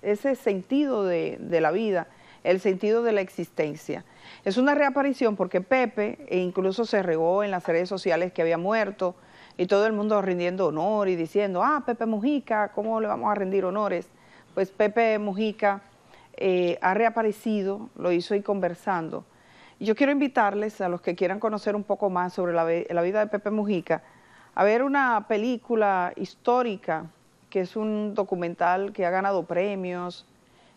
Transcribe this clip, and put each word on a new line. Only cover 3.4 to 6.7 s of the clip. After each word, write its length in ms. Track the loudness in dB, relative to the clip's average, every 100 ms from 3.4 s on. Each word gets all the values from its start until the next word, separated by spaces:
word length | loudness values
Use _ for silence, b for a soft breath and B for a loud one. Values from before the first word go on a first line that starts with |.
| -6 -4 -4 -4 -8 -10 -10 B B B
Es 120 | -2 2
una 180 | 4
reaparición 640 | 4 2 2 0 2 0 0
porque 240 | -2 -2
Pepe, 580 | 2 2 2 0 -4 -4 -4
e 120 | -2
incluso 460 | -2 0 -2